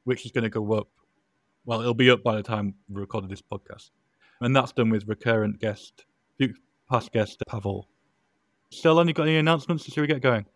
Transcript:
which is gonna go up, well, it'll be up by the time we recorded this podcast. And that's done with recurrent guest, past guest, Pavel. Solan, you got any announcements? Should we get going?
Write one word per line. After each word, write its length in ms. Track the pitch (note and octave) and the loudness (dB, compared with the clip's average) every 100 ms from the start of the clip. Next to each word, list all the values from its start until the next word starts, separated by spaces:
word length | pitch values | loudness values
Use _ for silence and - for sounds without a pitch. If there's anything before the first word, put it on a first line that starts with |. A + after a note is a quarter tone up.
which 200 | - B2 | -4 -4
is 80 | A#2+ | -4
gonna 180 | B2+ A2+ | -2 -2
go 240 | A2 G#2 | -2 -2
up, 160 | G#2+ - _ _ _ _ _ _ _ | -2 -4 _ _ _ _ _ _ _
well, 180 | - A2+ | -6 -4
it'll 120 | A#2+ | 0
be 160 | A#2 B2+ | 4 6
up 140 | A#2+ | 6
by 120 | A#2+ G#2+ | 4 -2
the 80 | |
time 300 | G2+ A2 G2+ G2 - | -2 -4 -4 -6 -12
we 100 | G2+ | -12
recorded 300 | G2 A2 F#2+ | -8 -8 -8
this 140 | G2 | -12
podcast. 480 | - G2+ - - - _ _ _ _ - | -12 -14 -14 -20 -20 _ _ _ _ -6
And 120 | B2 | 0
that's 180 | C3+ B2+ | 2 2
done 180 | - A2+ | 2 2
with 180 | A2 G2+ | 2 -2
recurrent 520 | G#2+ B2 A2+ G#2 G2+ | -4 0 2 0 -2
guest, 440 | A2 G#2 - _ _ _ _ - C3+ A#2+ _ _ - | -4 -6 -12 _ _ _ _ -4 -4 -6 _ _ -4
past 240 | B2 - | -4 -2
guest, 300 | A#2 G#2 - - | -2 -4 -6 -10
Pavel. 400 | A2+ G2 G2 - _ _ _ _ _ _ _ _ | -8 -6 -6 -10 _ _ _ _ _ _ _ _
Solan, 360 | - E3 D#3+ E3+ | -2 4 4 4
you 60 | |
got 100 | D#3+ | 2
any 140 | D#3 D#3+ | 2 2
announcements? 480 | D#3 E3 - D#3+ - | 2 2 0 -4 -4
Should 160 | - | -4
we 60 | D3 | -2
get 140 | D3 | 0
going? 240 | C3 A2+ G2+ | 2 0 -2